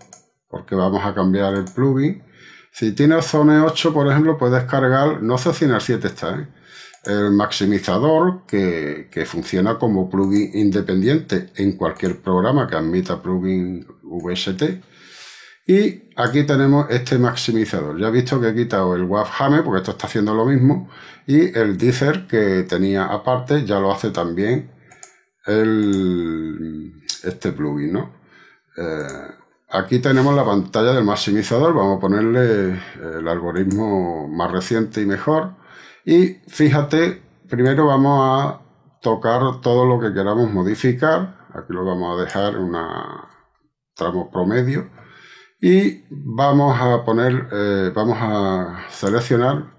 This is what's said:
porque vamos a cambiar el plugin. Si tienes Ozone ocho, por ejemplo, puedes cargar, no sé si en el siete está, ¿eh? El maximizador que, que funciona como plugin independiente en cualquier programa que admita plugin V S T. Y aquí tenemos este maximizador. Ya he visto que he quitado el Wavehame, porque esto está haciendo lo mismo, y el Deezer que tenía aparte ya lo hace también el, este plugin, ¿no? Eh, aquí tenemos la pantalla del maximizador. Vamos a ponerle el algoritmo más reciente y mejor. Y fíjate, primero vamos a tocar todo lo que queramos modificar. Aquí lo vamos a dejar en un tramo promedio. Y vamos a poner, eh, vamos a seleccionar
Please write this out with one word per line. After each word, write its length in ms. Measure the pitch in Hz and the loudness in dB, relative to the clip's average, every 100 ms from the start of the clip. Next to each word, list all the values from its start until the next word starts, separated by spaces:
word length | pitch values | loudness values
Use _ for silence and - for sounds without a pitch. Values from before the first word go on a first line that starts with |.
| - - _ _ _ | -20 -20 _ _ _
porque 260 | - - | -16 -6
vamos 300 | 95 95 98 | -2 0 0
a 100 | 101 | -2
cambiar 400 | 95 92 98 98 | -2 0 0 0
el 100 | 98 | -2
plugin. 600 | 92 - 135 135 151 - - _ - - _ | -4 -2 0 0 -2 -4 -12 _ -20 -20 _
Si 200 | - 110 | -4 -2
tienes 260 | 98 147 160 | 2 4 4
Ozone 420 | 160 151 151 151 | 2 4 6 6
ocho, 320 | 156 156 165 | 4 2 0
por 160 | 151 143 | 2 2
ejemplo, 280 | 139 160 147 | 2 2 2
puedes 280 | 123 127 | 0 0
cargar, 580 | 123 135 131 135 147 - | 0 0 2 2 2 0
no 160 | 110 123 | -2 0
sé 140 | 170 | 0
si 120 | 160 | 0
en 80 | 151 | 2
el 80 | 107 | 2
siete 280 | - 110 95 | 0 -2 -4
está, 220 | - 82 | -6 -6
¿eh? 180 | 123 147 - - - - - | -6 -10 -18 -20 -20 -20 -14
El 260 | - 104 104 | -4 0 2
maximizador 1120 | 101 104 - 101 98 - 95 151 160 180 185 - | 2 2 0 0 0 0 0 2 4 2 -2 -4
que, 640 | 101 92 82 73 76 - | -2 0 -2 -6 -10 -10
que 140 | 82 | -8
funciona 540 | 78 85 - 92 101 117 | -6 -6 -4 0 0 0
como 320 | 120 95 92 | 0 0 0
plugin 400 | 98 98 101 104 | 0 2 0 0
independiente 1000 | 104 101 98 92 92 110 156 - - - - | 0 0 0 0 0 2 0 0 -4 -4 -2
en 200 | 98 92 | -2 0
cualquier 440 | 82 - 92 - | -4 -2 -4 -4
programa 460 | 95 92 110 143 104 | -2 0 2 0 0
que 100 | 82 | -2
admita 460 | 80 90 92 87 | -2 -2 -2 -6
plugin 640 | 92 92 95 92 90 87 - - | -4 -4 -2 -2 -4 -8 -14 -20
V 300 | 71 85 87 | -12 -10 -6
S 200 | 90 98 | -6 -6
T. 280 | 92 156 185 - _ - - - - - - - | -4 -4 -4 -14 _ -20 -20 -20 -20 -20 -8 2
Y 440 | 190 214 - - - | 4 2 -2 -10 -4
aquí 260 | 120 143 | 0 2
tenemos 440 | 147 139 139 143 143 | 2 4 4 4 2
este 260 | 123 - 123 | -2 0 2
maximizador. 840 | 120 120 - 113 107 92 73 80 | 2 0 -2 0 -2 -4 -4 -2
Ya 100 | 110 | 0
he 20 | |
visto 300 | 123 123 131 | 2 2 0
que 80 | 113 | 0
he 60 | |
quitado 400 | 113 117 101 92 | 0 0 0 0
el 100 | 90 | 0
Wavehame, 580 | 90 101 104 - 139 151 | 0 -2 -2 -2 2 2
porque 160 | 151 95 | 2 -2
esto 140 | 92 | -2
está 140 | - - | -8 -4
haciendo 280 | 113 104 | -2 0
lo 100 | 107 | 2
mismo, 460 | 123 135 131 185 - - - - - | 2 4 4 2 -4 -18 -20 -14 0
y 300 | 147 180 113 | 2 2 2
el 220 | 107 92 | 0 2
Deezer 480 | 120 123 139 185 - | 0 2 0 0 -2
que 380 | 113 101 92 | 0 2 0
tenía 420 | 92 90 95 98 95 | 0 0 0 0 -2
aparte 580 | 101 127 127 127 147 | -4 -2 -2 0 -2
ya 140 | 104 101 | 0 0
lo 120 | 98 | 0
hace 200 | 98 107 | 0 -4
también 600 | 87 85 85 107 127 - - _ - - _ _ _ - | -4 -4 -2 -2 -2 -6 -18 _ -20 -20 _ _ _ -2
el, 1500 | 107 110 107 101 98 92 90 82 80 80 78 80 78 78 80 - - | 0 2 2 2 2 0 -2 -4 -6 -8 -8 -10 -12 -14 -12 -12 -8
este 280 | 90 - - | -10 -6 -6
plugin, 400 | - 73 - 151 | -4 -6 -4 -4
¿no? 200 | 202 - - _ _ _ _ _ - | -4 -6 -14 _ _ _ _ _ -10
Eh, 580 | 85 78 69 69 71 - _ _ _ | -8 -8 -10 -12 -16 -20 _ _ _
aquí 300 | 95 - 123 | -6 0 0
tenemos 340 | 135 131 139 | 2 4 4
la 100 | 143 | 2
pantalla 480 | 110 101 92 110 120 | 2 0 0 0 2
del 120 | 131 | 2
maximizador. 680 | 104 104 107 104 104 117 156 | 0 0 0 -2 0 2 2
Vamos 260 | 151 98 95 | 2 0 0
a 20 | |
ponerle 800 | 95 101 113 123 120 104 92 92 - - 80 80 | 0 0 2 2 2 2 0 -4 -10 -14 -12 -8
el 100 | 82 | -4
algoritmo 1000 | 85 85 87 95 101 107 98 87 80 73 | -4 -4 -2 0 0 0 -2 -2 -6 -6
más 220 | 80 87 | -4 -2
reciente 500 | 92 92 110 110 110 | -2 -2 -2 -2 -2
y 60 | 101 | -2
mejor. 500 | 98 151 156 185 - - - - - | -2 0 0 -2 -10 -20 -20 -20 -10
Y 360 | - 170 180 - - | 2 4 4 -2 -10
fíjate, 720 | - 151 147 139 156 170 - - _ - | 2 2 4 2 0 0 -2 -16 _ -6
primero 340 | 120 131 135 | 0 2 4
vamos 340 | 151 135 139 139 | 4 4 4 4
a 380 | 131 135 139 - - _ _ _ | 2 2 -2 -8 -18 _ _ _
tocar 580 | 117 107 113 123 131 127 | -2 0 0 2 0 0
todo 240 | 123 123 | 0 4
lo 160 | 127 120 | 4 2
que 140 | 110 | 0
queramos 360 | 95 98 113 113 | -2 0 2 2
modificar. 960 | 98 92 110 127 123 156 170 185 - - | 0 0 0 0 2 2 0 -2 -10 -20
Aquí 220 | - - | -16 -10
lo 100 | 90 | -6
vamos 340 | 92 92 87 87 | -4 -4 -4 -4
a 40 | |
dejar 320 | 90 98 104 | -4 -2 -2
en 80 | 98 | -2
un 160 | 90 85 82 80 - - - _ _ _ _ _ _ | -4 -4 -6 -8 -10 -14 -18 _ _ _ _ _ _
tramo 360 | - 85 90 82 | -6 -4 -4 -6
promedio. 580 | 92 90 123 123 139 - - - - - - _ _ | -2 0 0 0 -4 -8 -16 -20 -20 -20 -20 _ _
Y 460 | 180 190 202 - - | 4 6 4 -2 -12
vamos 720 | 143 139 113 139 143 143 123 | -12 -6 0 2 4 4 2
a 240 | 123 120 | 2 2
poner, 440 | 120 113 127 127 - | 2 0 2 0 -4
eh, 400 | 104 104 98 92 | -2 0 0 0
vamos 220 | 107 113 113 | 0 -2 0
a 680 | 110 104 98 92 87 90 - | -2 0 0 -2 -4 -10 -14
seleccionar 840 | - 101 117 127 120 127 101 - | -4 0 0 2 2 2 -2 -8